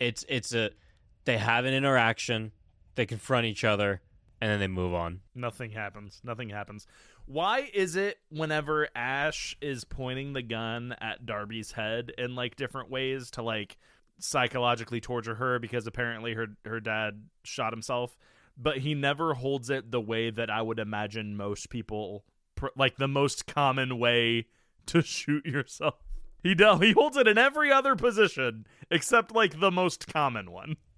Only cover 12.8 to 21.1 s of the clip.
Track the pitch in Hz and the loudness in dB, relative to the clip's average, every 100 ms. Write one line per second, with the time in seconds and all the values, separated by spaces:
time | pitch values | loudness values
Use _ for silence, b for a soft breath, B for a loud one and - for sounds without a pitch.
12.8 | 120 131 131 135 120 - 113 110 104 - | -8 -4 -4 -4 -8 -8 -4 -4 -6 -14
13.8 | b b b _ - 139 123 127 120 117 | b b b _ -4 0 0 2 0 0
14.8 | 113 117 - 120 113 110 127 123 113 120 | -2 -6 -4 -6 -4 -4 -2 -2 -4 -6
15.8 | 110 123 117 113 117 113 110 104 107 113 | -6 -4 -4 -4 -6 -6 -6 -8 -8 -6
16.8 | 110 110 107 104 107 _ - - 113 113 | -4 -2 -2 -6 -16 _ -10 -4 -4 -4
17.8 | - 123 123 - b b b - 151 135 | -4 -4 -4 -10 b b b -4 -2 0
18.8 | 143 147 139 143 165 127 135 139 120 135 | -2 0 0 0 0 0 -2 -2 -2 -4
19.8 | 117 120 107 113 113 110 113 107 110 113 | -2 -4 -2 -2 -2 -2 -2 -2 -2 -4
20.8 | 107 104 107 | -4 -4 -4